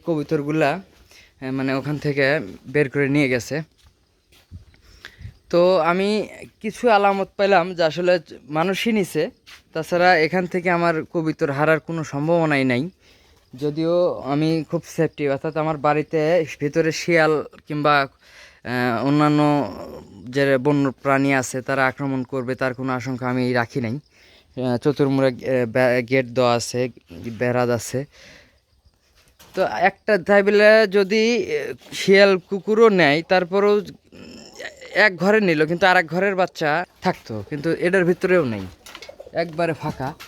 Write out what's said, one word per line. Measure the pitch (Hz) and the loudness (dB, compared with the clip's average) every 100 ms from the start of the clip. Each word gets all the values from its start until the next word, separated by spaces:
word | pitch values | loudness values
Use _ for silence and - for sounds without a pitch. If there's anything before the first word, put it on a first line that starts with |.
| - | -4
কবুতরগুলা, | 156 143 156 143 156 143 | -4 -2 -4 -2 0 0
আহ, | 175 190 _ _ - - - 131 | -2 -8 _ _ -20 -20 -12 -8
মানে | 135 135 | -4 -2
ওখান | 135 139 151 | -4 -4 -4
থেকে | 147 143 135 151 95 - - | -4 0 0 0 -4 -14 -4
বের | 147 139 | -2 -2
করে | 143 139 | -2 0
নিয়ে | 143 135 | 0 0
গেছে। | 127 - 147 156 _ _ _ _ _ _ _ _ - - _ _ - - - - - - | -2 -4 -8 -10 _ _ _ _ _ _ _ _ -20 -20 _ _ -20 -20 -20 -20 -20 -2
তো | 175 180 185 | 2 4 4
আমি | 160 185 202 214 147 - 127 _ | 2 0 0 -2 -4 -12 -20 _
কিছু | 220 - 247 | -10 -2 2
আলামত | 208 202 196 190 - | 4 4 0 -4 -2
পেলাম | 196 190 180 | 2 2 2
যে | 175 | 0
আসলে | 160 147 180 180 - 85 | -2 0 0 0 -2 -20
মানুষই | - 151 180 185 233 | -6 -2 -2 -2 0
নিছে, | 220 180 151 196 - - - _ | 0 0 -2 -4 -8 -20 -20 _
তাছাড়া | 160 156 175 180 175 | -10 -2 2 4 4
এখান | 156 185 180 | 2 0 -2
থেকে | 185 180 | -2 0
আমার | 170 170 160 | 0 0 -2
কবুতর | 131 175 160 147 160 | -4 -4 -4 -2 -2
হারার | 139 156 156 | 0 2 0
কোনো | - 165 | -2 -8
সম্ভাবনাই | 147 139 151 170 160 143 | -6 -4 0 2 2 2
নাই। | 131 123 170 - _ _ _ _ _ 131 | 2 0 -2 -10 _ _ _ _ _ -8
যদিও | 147 147 165 175 175 110 | -6 -2 0 0 0 -2
আমি | 127 143 160 160 147 | -4 0 0 -2 -4
খুব | 170 - | -6 -6
সেফটি, | - 156 - 143 | -2 -2 -2 -4
অর্থাৎ | 139 160 156 | -2 -4 -4
আমার | 156 156 | -4 0
বাড়িতে | 147 151 147 160 151 175 156 - | 0 0 -2 -2 0 0 -2 -6
ভিতরে | 147 165 160 | -4 0 -2
শিয়াল | 151 - 165 156 151 - - - | -2 0 2 2 0 -4 -14 -10
কিংবা, | 151 147 147 | -2 2 2
আহ, | 139 _ _ - - _ - 123 123 117 135 | 0 _ _ -20 -20 _ -6 -2 -2 0 2
অন্যান্য | 147 151 147 147 147 104 - - - - 101 101 | 2 4 4 2 0 -2 -8 -14 -16 -20 -18 -8
যে | 131 139 131 | -2 2 2
বন্য | 139 143 139 | 2 0 0
প্রাণী | 120 139 135 139 | -2 -2 0 2
আছে | 135 123 131 | 0 -2 -8
তারা | 120 135 131 | -4 -2 -2
আক্রমণ | 127 139 131 | -2 -4 -6
করবে | 123 135 123 | -6 -6 -6
তার | 131 131 | -4 -6
কোনো | 123 131 | -4 -6
আশঙ্কা | 127 127 123 127 | -6 -6 -6 -4
আমি | 127 127 | -2 0
রাখি | 123 117 143 | 0 -2 -4
নাই। | 117 | -6
আহ, | 139 - _ _ _ _ - 127 120 | -6 -12 _ _ _ _ -6 -4 -2
চতুর্মুড়ে, | 151 131 139 135 135 | 0 0 0 2 0
আহ, | 120 - 131 117 | 0 -2 -2 0
বে-, | 123 127 123 | 0 2 0
গেট | 117 135 123 | 0 0 0
দেওয়া | 120 123 | 0 2
আছে, | 120 - 123 127 - - | 0 -2 -4 -6 -8 -20
বেড়াদ | 85 113 110 123 123 120 | -16 -12 -4 -2 0 0
আছে। | 120 - 127 143 - - - _ _ _ _ _ _ _ _ _ _ - | -2 -4 -8 -10 -16 -20 -20 _ _ _ _ _ _ _ _ _ _ -10
তো | - 170 | -4 -2
একটা | 107 185 - - 202 | 0 0 0 -2 -2
তাই | 165 202 | 2 2
বলে | 196 208 214 220 214 | 4 4 6 6 4
যদি, | 202 190 220 226 233 160 | 0 0 0 2 0 -2
আহ, | 147 120 123 - | -4 -6 -12 -14
শিয়াল | - - 196 202 185 | -4 4 6 6 4
কুকুরও | - 196 202 214 226 | -2 -8 -2 4 6
নেয়, | 190 147 151 | 6 4 2
তারপরেও | 165 185 175 196 208 208 175 - _ 90 - - - - - - - | 2 0 2 0 2 0 -2 -14 _ -20 -20 -20 -20 -18 -18 -18 -4
এক | - 214 170 | 2 2 4
ঘরে | 185 220 | 2 4
নিল | 196 156 156 | 4 4 2
কিন্তু | 175 190 | 2 4
আর | 180 | 4
এক | 160 | 2
ঘরের | 170 196 | 0 0
বাচ্চা | 185 180 - 151 160 - _ | 0 -2 -2 -2 -2 -4 _
থাকতো, | 185 - - 107 98 | -4 -4 -6 -10 -8
কিন্তু | 147 165 | -6 -4
এটার | 160 175 190 | -2 0 2
ভিতরেও | 170 170 185 180 | 2 2 2 2
নেই, | 131 107 92 - - - - - - | 2 -4 -10 -16 -20 -20 -20 -20 -10
একবারে | - 170 156 165 | -8 -6 -4 -4
ফাঁকা | 151 151 - 135 - | -4 -8 -8 -10 -10